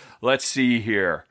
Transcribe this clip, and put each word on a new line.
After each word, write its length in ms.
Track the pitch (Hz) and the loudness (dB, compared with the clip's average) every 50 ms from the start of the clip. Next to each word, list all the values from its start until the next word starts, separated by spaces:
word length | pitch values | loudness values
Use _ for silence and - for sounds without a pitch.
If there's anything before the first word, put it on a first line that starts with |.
| - - - _ | -20 -20 -18 _
Let's 240 | - 123 135 131 - | 0 0 0 0 0
see 360 | - - 135 131 123 120 117 | -2 0 2 2 2 2 0
here. 460 | 104 113 107 101 95 87 78 78 - _ | 0 -2 0 0 0 0 -2 -4 -8 _